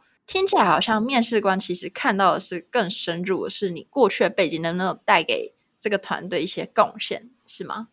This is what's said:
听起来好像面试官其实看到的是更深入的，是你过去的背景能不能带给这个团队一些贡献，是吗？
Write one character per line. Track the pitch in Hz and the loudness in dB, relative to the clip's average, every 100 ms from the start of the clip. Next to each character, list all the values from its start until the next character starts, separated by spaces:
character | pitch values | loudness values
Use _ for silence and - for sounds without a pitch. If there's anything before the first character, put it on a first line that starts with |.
| _ _ - | _ _ -6
听 | 381 392 | -2 2
起 | |
来 | 370 | 4
好 | 196 151 | 4 4
像 | 233 220 | 2 0
面 | 233 262 | 2 2
试 | 233 220 | 2 2
官 | 196 190 | 2 0
其 | - | -2
实 | 180 165 | -6 -6
看 | - 262 | -4 -2
到 | 196 190 | 4 4
的 | 156 | 2
是 | - 175 | -4 -10
更 | - 254 180 | -2 -2 0
深 | - - 170 | -2 -4 -4
入 | 185 170 | -2 -2
的， | 90 | -2
是 | - 190 | -4 -4
你 | 165 - | -4 -6
过 | 277 202 | 2 2
去 | - | 4
的 | 180 | 0
背 | 170 160 | 2 0
景 | 160 | 0
能 | 165 180 | -2 0
不 | |
能 | 185 - - | -2 -2 2
带 | 185 | 2
给 | 156 76 - _ _ _ | 2 -4 -4 _ _ _
这 | 214 | -4
个 | 202 | -4
团 | - - 175 | -4 -8 -4
队 | 170 | -4
一 | 180 | -4
些 | - - | -6 -6
贡 | - - 220 | 2 0 0
献， | - - 240 _ _ | -8 -8 -10 _ _
是 | - | -16
吗？ | 170 208 226 | -10 -10 -12